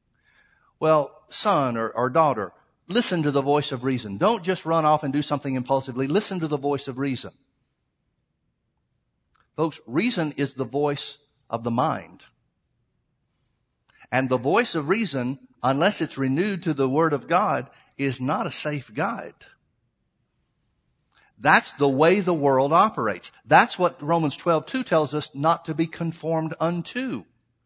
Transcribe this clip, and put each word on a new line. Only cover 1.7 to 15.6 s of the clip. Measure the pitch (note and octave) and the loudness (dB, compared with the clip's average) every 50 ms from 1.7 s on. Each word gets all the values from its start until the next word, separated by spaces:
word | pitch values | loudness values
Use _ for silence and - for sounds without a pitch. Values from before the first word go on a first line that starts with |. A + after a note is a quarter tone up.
| A#2 | 0
or, | A2+ A2+ G#2+ | -2 -2 -2
or | - A#2 B2 B2+ | 0 -2 -2 2
daughter, | B2+ E3 D#3+ D3 B2+ A2 G2 F2 - _ _ _ _ _ _ - | 2 2 2 2 2 -2 -6 -8 -10 _ _ _ _ _ _ -2
listen | F3 D#3+ - - F#3 E3+ D3 | 0 0 0 0 0 0 0
to | D3 | 2
the | C3+ C#3 | 2 2
voice | C3+ C#3+ D3 D3 C#3 - | 2 2 2 2 0 -2
of | C#3 A#2+ B2 | -4 -4 -2
reason. | C3+ C3 B2 A2 G#2 G2 | -2 -2 -2 -4 -6 -4
Don't | G#2 E3 G#3 A#3 G#3 D#3+ | 0 0 0 0 0 -2
just | F3+ F#3 - - | -4 -4 -4 -2
run | D#3+ E3 E3 D#3 | -2 0 2 4
off | D3+ D#3 D3+ - | 4 2 2 0
and | C#3 C3+ | -2 -2
do | D3 | -2
something | D3 - D3+ C#3 - C#3 C3 | -2 -2 -4 -4 -4 -4 -4
impulsively. | B2+ B2 - C#3 C3+ C3 C3+ A#2 B2 C3+ | -4 -2 0 0 0 0 -4 -6 -4 -2
Listen | C3+ D#3 G#3 G#3 - G3 F3+ | 0 0 -2 -2 -2 -4 -4
to | D#3+ D3+ | -4 -4
the | D3+ | -4
voice | C#3 C3 C#3+ C#3+ C3 - - | -2 -2 -2 -4 -4 -4 -8
of | B2 | -8
reason. | B2+ C#3 C#3 C3 A2+ - F#2+ - _ _ _ _ _ _ _ _ _ _ _ _ _ _ _ _ _ _ _ _ _ _ _ _ _ _ _ _ _ _ _ _ _ _ _ _ _ _ _ _ _ _ _ _ | -6 -4 -4 -4 -6 -8 -12 -16 _ _ _ _ _ _ _ _ _ _ _ _ _ _ _ _ _ _ _ _ _ _ _ _ _ _ _ _ _ _ _ _ _ _ _ _ _ _ _ _ _ _ _ _
Folks, | - D#3 E3 - - - | -4 -4 -4 -4 -8 -12
reason | A2 A#2 D#3 G#3+ B3 A3+ F3+ D#3+ D3+ - | -6 -2 -2 0 0 0 -2 -2 -4 -2
is | - C#3+ C3 - | -4 -4 -4 -4
the | B2+ C3 | -6 -6
voice | A2+ A#2+ C#3+ D3 D3 C#3+ C#3+ - - - - _ _ _ _ _ - | -4 -2 -2 0 0 -2 -4 -6 -10 -12 -14 _ _ _ _ _ -8
of | - A#2 A#2 | -8 -6 -4
the | A#2+ | -2
mind. | A#2 A#2+ C#3+ D#3+ B2+ G2+ F2 E2+ F2 - - _ _ _ _ _ _ _ _ _ _ _ _ _ _ _ _ _ _ _ _ _ _ _ _ _ _ _ _ _ _ _ _ _ _ _ - - | 0 0 0 0 -2 -4 -8 -14 -20 -20 -20 _ _ _ _ _ _ _ _ _ _ _ _ _ _ _ _ _ _ _ _ _ _ _ _ _ _ _ _ _ _ _ _ _ _ _ -8 -4
And | B2 B2+ C3+ B2 | -2 0 0 0
the | B2+ | 0
voice | B2 A#2 C#3+ F3+ A3 B3 - - | 0 0 2 2 2 0 0 -2
of | E3 C#3+ C#3+ | -4 -2 0
reason, | G3 A3+ A3+ E3+ C#3 C3 A#2+ B2 C#3 - - - _ _ | 0 0 -2 -2 -4 -4 -4 -4 -6 -8 -12 -20 _ _